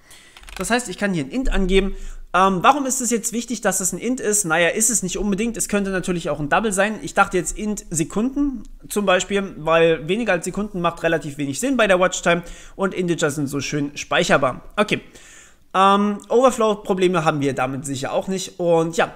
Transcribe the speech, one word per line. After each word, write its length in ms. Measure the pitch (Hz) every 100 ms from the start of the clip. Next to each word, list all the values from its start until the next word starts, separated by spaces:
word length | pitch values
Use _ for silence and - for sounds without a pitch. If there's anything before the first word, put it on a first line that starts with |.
| _ - - - - -
Das 140 | 185
heißt, 180 | 240 240
ich 100 | 180
kann 160 | 202
hier 80 | 180
ein 80 | 139
Int 180 | 254 262
angeben. 460 | 202 185 190 196 - - - -
Ähm, 240 | 180 190 185
warum 220 | 220 294
ist 160 | 262 247
es 100 | 233
jetzt 220 | 233 -
wichtig, 280 | 220 233 233
dass 180 | 196 180
es 140 | 185
ein 80 | 175
Int 180 | 226 254
ist? 280 | 175 - 160
Naja, 240 | 160 170
ist 200 | 196 -
es 140 | 226
nicht 120 | 180 175
unbedingt. 400 | 202 190 233 220
Es 120 | -
könnte 220 | 202 196
natürlich 380 | 185 170 175 160
auch 120 | 147
ein 80 | 147
Double 240 | 170 220
sein. 260 | 185 202 214
Ich 120 | 165
dachte 220 | - 185 185
jetzt 200 | 165 -
Int 300 | 208 208 -
Sekunden 760 | 160 160 220 247 277 285 240 - - -
zum 180 | 208 196
Beispiel, 480 | 185 180 202 196 -
weil 500 | 151 165 165 160 156
weniger 240 | 208 220
als 120 | 180
Sekunden 360 | 180 180 208 180
macht 240 | 170 165
relativ 340 | 165 160 151 139
wenig 220 | 139 135
Sinn 160 | 254 254
bei 100 | 214
der 140 | 180
Watchtime 420 | 180 - 185 170 175 - -
und 200 | - 190
Integer 360 | - 180 156 156
sind 160 | 147 135
so 140 | 139
schön 360 | - 151 143 143
speicherbar. 640 | - 147 175 160 135 127 -
Okay. 280 | - 208 156 - - - - - _ _
Ähm, 460 | 185 196 202 208 208 -
Overflow-Probleme 960 | 226 262 226 220 208 - 190 180 180 160
haben 160 | 151
wir 120 | 139
damit 300 | 131 131 135
sicher 300 | 139 135 135
auch 120 | 151 185
nicht. 320 | 190 185 -
Und 380 | 175 165 165 160
ja, 160 | 170